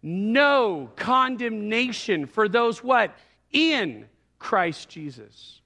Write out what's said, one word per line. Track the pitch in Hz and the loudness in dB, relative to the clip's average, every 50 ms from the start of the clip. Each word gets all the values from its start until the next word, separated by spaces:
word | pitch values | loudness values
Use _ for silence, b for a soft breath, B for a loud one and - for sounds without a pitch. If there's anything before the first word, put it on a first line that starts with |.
| - | -8
"No | 151 165 190 202 214 226 262 294 285 285 269 247 214 180 151 135 117 - | -6 -6 -4 -2 0 2 4 4 4 4 4 2 2 0 -4 -8 -10 -10
condemnation | - - 220 254 262 262 262 262 220 240 233 226 214 208 214 220 226 247 254 220 - - - 196 160 143 | -10 -2 0 2 2 2 0 -2 -4 -4 -4 -4 -4 -4 -2 -2 0 -2 -2 -4 -8 -2 -2 -2 -2 -2
for | 127 - - 214 208 | -4 0 0 0 2
those" | 185 233 233 233 233 - - | 2 2 2 2 -2 -4 0
what? | 247 262 240 220 165 - b b b b b b _ | 2 4 4 4 2 -2 b b b b b b _
"In | - 277 320 320 311 262 208 160 120 107 110 113 _ _ _ _ _ _ | 0 2 2 2 2 0 -2 -4 -6 -10 -16 -20 _ _ _ _ _ _
Christ | - - - 196 180 170 156 - - _ | -6 -2 0 0 0 0 -4 -8 -14 _
Jesus." | - 165 156 147 131 117 107 104 _ - - - - - _ | -16 -14 -14 -12 -14 -14 -20 -20 _ -20 -20 -20 -20 -20 _